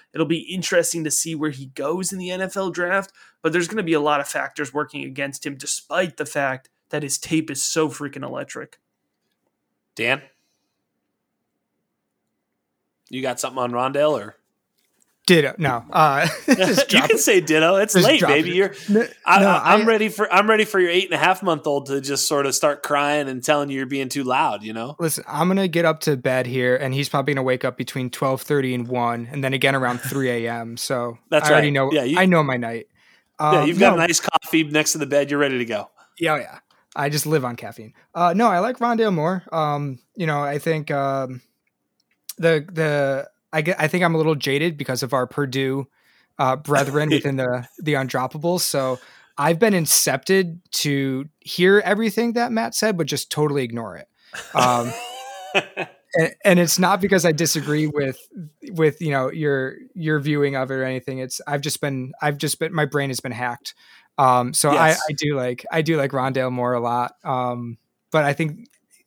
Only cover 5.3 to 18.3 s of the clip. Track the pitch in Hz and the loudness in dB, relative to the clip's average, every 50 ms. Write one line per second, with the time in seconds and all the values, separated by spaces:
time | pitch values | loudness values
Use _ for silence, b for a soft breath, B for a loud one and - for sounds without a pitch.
5.3 | 135 - - 151 143 131 - - - - - _ - 170 190 165 139 - 151 143 | -8 -8 -10 -10 -10 -8 -8 -8 -8 -8 -8 _ -2 -2 -2 -2 -4 -8 -8 -6
6.3 | - 151 139 135 131 131 - _ _ _ _ _ - 151 147 139 - - - - | -4 -2 -2 -2 -4 -6 -10 _ _ _ _ _ -6 -6 -4 -4 -6 -8 -4 -2
7.3 | 165 160 160 160 143 135 - - - 165 160 151 131 - 147 139 - 143 135 127 | 0 0 0 -2 -4 -6 -4 -2 0 0 0 0 -2 -6 -10 -12 -10 -12 -12 -10
8.3 | 127 131 139 - - 127 127 - _ _ _ _ _ _ _ _ _ _ _ _ | -10 -10 -10 -10 -12 -14 -14 -16 _ _ _ _ _ _ _ _ _ _ _ _
9.3 | _ _ _ _ _ _ _ _ _ _ _ _ _ - 113 120 131 139 - _ | _ _ _ _ _ _ _ _ _ _ _ _ _ -4 -2 -2 -2 -2 -4 _
10.3 | _ _ _ _ _ _ _ _ _ _ _ _ _ _ _ _ _ _ _ _ | _ _ _ _ _ _ _ _ _ _ _ _ _ _ _ _ _ _ _ _
11.3 | _ _ _ _ _ _ _ _ _ _ _ _ _ _ _ _ _ _ _ _ | _ _ _ _ _ _ _ _ _ _ _ _ _ _ _ _ _ _ _ _
12.3 | _ _ _ _ _ _ _ _ _ _ _ _ _ _ _ _ - 131 131 127 | _ _ _ _ _ _ _ _ _ _ _ _ _ _ _ _ -10 -6 -6 -4
13.3 | 123 120 - 131 127 131 123 123 120 120 127 131 135 139 147 151 151 120 98 - | -4 -4 -6 -6 -4 -4 -4 -2 -2 -2 -2 0 0 2 2 2 2 0 -4 -8
14.3 | - _ _ _ _ _ _ _ _ _ _ _ _ _ _ _ _ _ _ - | -14 _ _ _ _ _ _ _ _ _ _ _ _ _ _ _ _ _ _ 6
15.3 | 180 165 143 135 - - 165 139 127 117 - - - 175 156 151 135 139 160 165 | 6 6 6 2 -2 -2 -2 -2 -2 -2 -6 -2 4 4 4 6 4 2 0 0
16.3 | - - - - 269 190 190 180 208 180 185 - - 226 277 - 226 - - - | -2 -4 2 2 4 4 4 4 4 2 2 4 4 4 4 4 2 2 4 4
17.3 | 220 190 160 147 156 156 160 165 190 196 202 214 - 190 165 233 311 269 175 - | 4 4 4 4 4 4 4 4 4 4 2 4 4 6 6 6 6 6 4 4